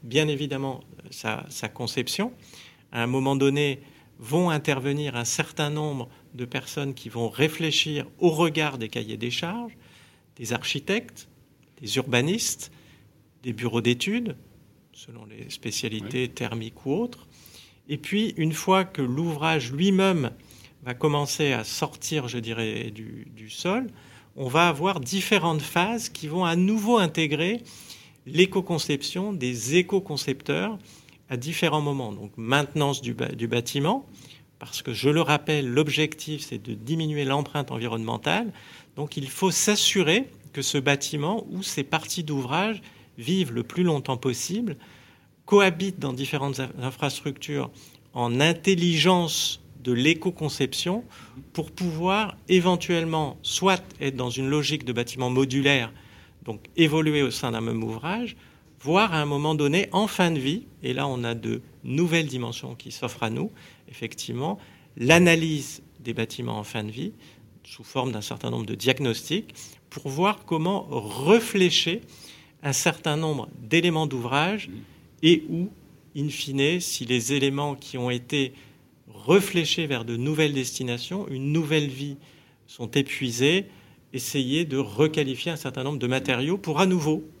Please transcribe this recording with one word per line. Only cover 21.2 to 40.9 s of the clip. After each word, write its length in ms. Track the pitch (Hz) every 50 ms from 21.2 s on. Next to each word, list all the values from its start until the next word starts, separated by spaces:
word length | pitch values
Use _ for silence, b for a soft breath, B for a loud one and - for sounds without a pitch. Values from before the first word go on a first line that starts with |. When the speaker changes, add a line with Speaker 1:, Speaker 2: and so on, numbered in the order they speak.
| 147 143 - - 156 143
Speaker 1:
à 120 | 131 117 110
sortir, 640 | - - - - - - - - - 160 151 135 120
je 120 | 117 123
dirais, 520 | 113 113 113 113 113 110 110 110 117 113
du, 360 | 104 110 113 113 113 110 113 - 113
du 140 | 110 110 107
sol, 380 | - - - 175 190 240 262 226 B B B B B B B B B
on 120 | - 135 127
va 200 | 123 160 170 175
avoir 320 | 160 139 160 190 196 175
différentes 640 | 135 - - 196 180 - 220 196 156 170 160 156
phases 480 | 139 - - 170 175 202 233 233 - -
qui 180 | - - - 151
vont 160 | 151 175 185
à 120 | 170 165
nouveau 420 | 175 180 190 214 220 202 214 240 233
intégrer 640 | 190 165 156 - 160 147 143 143 160 180 220 240 B B B B B B B B B B B B _ 127
l'éco-conception 1040 | 131 156 185 185 - 196 180 - 180 156 - - 151 135 139 - - 175 190 214 208
des 420 | 170 123 123 123 120 107 120 143
éco-concepteurs 1040 | 175 180 180 202 196 190 - 151 139 - - 135 139 - - 143 156 185 208 226 196 B B B B B B B B _ _
à 80 | 135 120
différents 440 | 120 147 165 - - 165 147 156
moments. 300 | 147 147 143 135 131 110
Donc, 200 | 104 98 - 101 - -
maintenance 640 | 113 110 131 143 147 139 - 156 147 139 139 120
du 120 | - 120 120
ba-, 140 | - 123 -
du 200 | - 117 117 113
bâtiment, 580 | 120 120 120 - - 143 139 160 220 277 277 B B B B B B B B B _ _
parce 220 | - - - -
que, 120 | - - 117
je 160 | 104 110 135
le 120 | 147 160
rappelle, 480 | 165 - 151 147 - - 156 151 139 123
l'objectif, 720 | 120 135 151 147 131 127 156 147 156 - - - 151 143
c'est 200 | - - - 107
de 120 | 98 - 113
diminuer 520 | 104 110 120 160 160 160 156 151 147 143
l'empreinte 460 | 131 135 143 143 - - 147 139 -
environnementale. 800 | 131 117 113 120 110 113 113 110 117 113 - 147 160 202 240 220 180 B B B B B B B _
Donc, 220 | - 147 147 - -
il 120 | 139 131
faut 220 | - - 190 190
s'assurer 760 | 170 - - - 208 202 - - - 202 175 143 165 220 269 - - - - - -
que 80 | 147
ce 160 | 131 - - 147
bâtiment 680 | 127 143